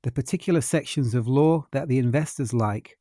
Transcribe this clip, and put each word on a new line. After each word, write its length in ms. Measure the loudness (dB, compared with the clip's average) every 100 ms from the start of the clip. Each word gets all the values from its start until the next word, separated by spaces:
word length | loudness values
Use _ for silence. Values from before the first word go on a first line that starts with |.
The 100 | -4
particular 480 | -4 -4 -4 0 0
sections 540 | 2 -2 -2 -2 0
of 120 | 0 0
law 400 | 4 4 2 -2
that 160 | -6 0
the 100 | 0
investors 540 | 2 0 -2 -4 -2
like 460 | 0 0 -2 -10 _